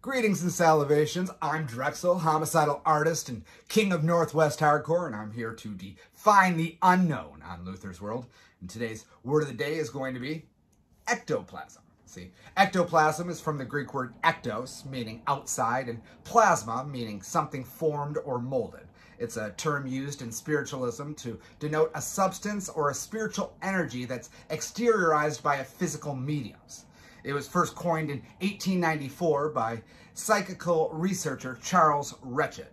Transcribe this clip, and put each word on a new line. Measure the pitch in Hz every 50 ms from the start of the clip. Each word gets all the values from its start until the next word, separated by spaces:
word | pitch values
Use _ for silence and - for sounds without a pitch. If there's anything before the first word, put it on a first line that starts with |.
| -
Greetings | - 269 262 233 214 190 147 170
and | 180
salivations. | - - 175 160 160 151 143 139 151 147 151 147 - 180 185 180 - - -
I'm | 143 147 156 160
Drexel, | 131 110 120 131 147 147 - - 180 180 185
homicidal | 156 160 156 156 160 - - 165 151 147 143 - -
artist | 160 156 151 151 165 165 156 - -
and | 123 107 - - - - _ _
king | - 214 214 196 180
of | 165 151
Northwest | 165 170 170 165 156 - 156 160 147 147 -
Hardcore, | 160 151 147 151 - - 160 175 180
and | 156 110
I'm | 104 107 107
here | 107 120 117 110 113
to | - - 110 104
define | 92 90 98 98 - - _ _ - - 214 208 196 185 185 175
the | 160 160 165 - _
unknown | - 156 180 185 185 165 143 107 80 71 71 73 73
on | 85 90 85 87
Luther's | 92 95 92 - 98 90 82
World. | 101 104 110 127 123 - _ _ - _ _ _ 92
And | 90
today's | - 113 117 113 110 110 - _ - _ _
word | 120 143 151 151
of | 139
the | 120
day | 107 139 143 156
is | 160 151 123
going | 127 139 131 131 127
to | 127
be | 123 139 156 165 - _ _ _ _ _ _ _ _ _ _ _ _
ectoplasm. | - 240 - - - 147 104 95 - - 78 - - - - _ _ _ _ _
See, | - - 90 90 92 - _ - - -
ectoplasm | - 196 190 - 185 170 - 165 160 156 156 156 160 175 175
is | 165 160 -
from | 160 151 143
the | 139
Greek | 110 135 147 139 - -
word | 139 127 120 - - -
ektos, | 165 165 - - 123 107 110 131 123 - - -
meaning | 139 131 127 117 107 110 113 -
outside, | - 139 143 143 - - - 123 113 120 131 - 120
and | 113 113 - - - - -
plasma, | - - 233 220 196 170 - 107 117 113 123 131 143
meaning | 139 127 120 107 104 101
something | - - - 165 147 139 - 135 123
formed | - - - 165 156 151 143 143 147 147 - -
or | 143 127 123
molded. | 120 131 135 127 110 95 - - - - _ - - - - -
It's | 120 113 -
a | 113 107 104 - -
term | - 160 147 143 135
used | 127 127 131 131 143 139 - 131
in | 117 -
spiritualism | - - - 151 147 135 - 147 131 127 120 113 - 143 147 151
to | - - 127 110 - - - - -
denote | 147 151 151 156 160 156 -
a | 143
substance | 135 - - - 196 190 185 - - 208 208 208 190 -
or | - 160 147 143
a | 135
spiritual | - - - - 220 220 214 - - 190 - - - 165
energy | 185 196 185 165 139 - 123 123
that's | 117 127 120 - - - - - _
exteriorized | 156 156 - - - - 233 240 220 202 180 165 156 151 151 151 147 - -
by | 151 143
a | 139 135
physical | - - - 180 160 143 147 - 147 143
medium. | 131 127 143 151 147 123 98 - - - _ - - - _ _ - - - - - -
It | 131 139
was | 143 - -
first | - 175 165 156 -
coined | - - 175 165 160 156 143
in | 143 131 - - - -
eighteen | 185 202 202 - - 190 190 180
ninety-four | 175 165 160 151 139 120 - - 175 165 147 143 143 156
by | 117 127 113 110 117 110 - - - - - - -
psychical | - - - 220 202 190 - 185 - - 170 175 160 160 - 160
researcher | 156 170 190 185 180 - 156 131 123 - 131 123 120 -
Charles | - - 180 160 156 147 143 143 - - - -
Rechet. | 131 120 143 147 135 - - - -